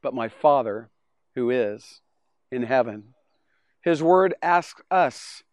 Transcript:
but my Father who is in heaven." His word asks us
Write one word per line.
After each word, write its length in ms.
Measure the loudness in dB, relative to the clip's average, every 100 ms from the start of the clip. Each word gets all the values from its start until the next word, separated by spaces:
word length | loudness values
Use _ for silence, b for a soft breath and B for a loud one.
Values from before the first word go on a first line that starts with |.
but 120 | -6
my 140 | -6 -8
Father 640 | 2 4 4 0 -8 -12 _ _ _ _
who 160 | -4 0
is 520 | 0 -2 -4 -16 -20 _ _ _ _ _
in 120 | -8
heaven." 520 | -2 0 -2 -6 -18 _ _ _ _ _ _ _
His 200 | -2 0
word 320 | 4 4 4 0
asks 400 | 0 0 0 -20 _
us 520 | 0 0 -2 -20 -20 _